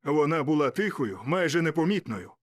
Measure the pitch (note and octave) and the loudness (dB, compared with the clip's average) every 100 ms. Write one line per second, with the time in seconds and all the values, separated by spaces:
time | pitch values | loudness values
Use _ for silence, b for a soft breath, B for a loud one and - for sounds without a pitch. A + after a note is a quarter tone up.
0 | C#3+ D3+ D3 D#3+ C#3 D3+ C#3+ - G#3 - | 0 2 2 2 2 2 2 0 -4 -2
1 | A#2+ F#2 A#2 F3+ E3+ D#3+ E3 D#3 D#3+ G3+ | -6 -4 -2 0 2 2 0 0 2 0
2 | - G#2 F2 - | -2 -10 -10 -20